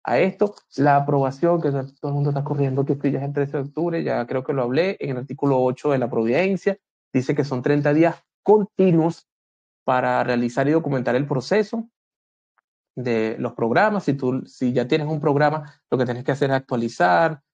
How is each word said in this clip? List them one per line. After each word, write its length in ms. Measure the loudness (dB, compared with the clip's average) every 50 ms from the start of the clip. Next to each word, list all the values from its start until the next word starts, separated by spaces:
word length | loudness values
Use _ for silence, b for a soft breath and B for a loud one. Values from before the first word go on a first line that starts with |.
| -6
a 140 | -2 0 2
esto. 360 | 2 0 0 0 -2 -2 -2 -8 _ _ -2
La 200 | 0 2 4 4
aprobación, 680 | 4 2 2 0 0 0 -2 -2 0 0 2 2 2
que 80 | 0 -2
todo 400 | -2 -2 -4 -8 -12 _ -6 -4
el 20 |
mundo 160 | -2 0 0 0
está 160 | -2 -2 -4
corriendo, 400 | -4 -2 -2 0 0 0 0 0
que 80 | 0
esto 160 | -2 -2 -2 -2
ya 120 | -2 -2
es 40 | -4
el 80 | -4
trece 240 | -4 -4 -4 -2 -4
de 60 | -6
octubre, 400 | -6 -6 -6 -4 -4 -2 -2 -2 -2
ya 220 | -2 -2 -4 -4
creo 180 | -4 -4 -4 -4
que 80 | -2
lo 120 | -2 -2 -2
hablé, 340 | 0 0 0 0 0 -2 -4
en 120 | -6 -6
el 40 | -6
artículo 460 | -8 -8 -10 -6 -2 0 0 2 2
ocho 300 | 2 0 0 -2 -2 0
de 60 | 0 0
la 120 | 0 -2
Providencia, 680 | -2 -2 0 0 0 0 0 0 -2 -2 -2 -4 -4 -4 _ _ _ _ _ _
dice 240 | -2 -2 0 0 0
que 100 | -2 -2
son 180 | -2 -4 -2
treinta 320 | 0 0 0 2 2 2 4
días 280 | 4 4 2 0 -4 _ _ _ _
continuos 840 | _ 4 4 4 4 0 _ 2 4 4 6 4 4 2 -2 -6 _ _ _ _ _ _ _ _ _ _ _ _ _
para 380 | 0 0 2 2 0 0 0 0
realizar 440 | 0 0 0 0 0 0 0 2 2
y 40 |
documentar 420 | 2 2 0 0 -2 -2 0 0 0
el 120 | 0 0
proceso 640 | 0 -2 -4 -2 0 0 0 0 -2 -4 -8 -8 -10 _ _ _ _ _ _ _ _ _ _ _ _ _ _ _ _ _ _ _ _ _
de 420 | -8 -4 -2 0 0 0 -2 -2 -4
los 140 | -6 -6
programas. 520 | -4 -2 -2 0 2 2 2 2 0 0 -2
Si 100 | -2 -2
tú, 300 | 0 -2 -2 -2 -4 -6
si 260 | -10 -8 -4 -4 -2
ya 140 | 0 0 0
tienes 200 | 0 0 -2 0
un 140 | -2 -4 -2
programa, 600 | 0 0 2 2 2 2 0 -2 -6 -12 -18 _ _ _
lo 80 | -2 -2
que 60 | 0
tienes 200 | -2 -4 -4 -4
que 80 | -4
hacer 180 | -2 0 0 0
es 60 | 0
actualizar, 840 | -2 -2 -4 -4 -2 -2 -4 -2 0 2 2 4 4 2 0 -2 -6 _ _